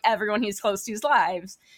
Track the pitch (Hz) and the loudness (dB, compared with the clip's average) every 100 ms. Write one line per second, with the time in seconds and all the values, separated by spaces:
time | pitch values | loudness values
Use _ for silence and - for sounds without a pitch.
0 | 226 208 214 208 214 196 214 196 - 214 | 0 2 0 0 -2 -2 -2 -2 -6 -4
1 | 294 269 170 185 190 - _ | 2 4 4 -2 -10 -20 _